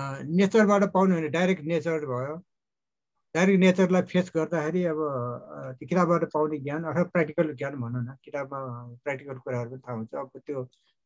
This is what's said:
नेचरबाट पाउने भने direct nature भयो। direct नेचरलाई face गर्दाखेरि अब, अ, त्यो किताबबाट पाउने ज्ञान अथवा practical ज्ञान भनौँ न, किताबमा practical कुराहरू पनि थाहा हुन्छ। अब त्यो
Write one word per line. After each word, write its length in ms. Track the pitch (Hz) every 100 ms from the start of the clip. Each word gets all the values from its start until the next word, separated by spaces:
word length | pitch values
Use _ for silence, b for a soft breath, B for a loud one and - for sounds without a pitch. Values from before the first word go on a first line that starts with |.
| 139 135
नेचरबाट 600 | 131 170 196 220 202 202
पाउने 320 | 196 185 190 175
भने 120 | 156
direct 360 | 156 185 190
nature 340 | 147 165 156 160
भयो। 380 | 147 123 139 160 - _ _ _ _ _ _ _ _
direct 260 | 156 190 190
नेचरलाई 420 | 185 180 185 185
face 300 | - 180 180 165
गर्दाखेरि 480 | 160 165 151 180
अब, 120 | 175 156
अ, 760 | 151 135 120 123 143 147 135
त्यो 160 | 127 -
किताबबाट 360 | 180 170 170
पाउने 340 | 160 151 151 151
ज्ञान 260 | 135 147
अथवा 180 | 165 147
practical 520 | 180 175 151 151 160
ज्ञान 200 | 135 139
भनौँ 300 | 143 117 123
न, 120 | 120 135
किताबमा 340 | - 143 135 139 131 120 120 120
practical 300 | 147 135 143
कुराहरू 360 | 131 - 123 120
पनि 80 | 131
थाहा 180 | 131 117
हुन्छ। 180 | 113
अब 160 | 143 135 131
त्यो 280 | - 143 127 _ _ _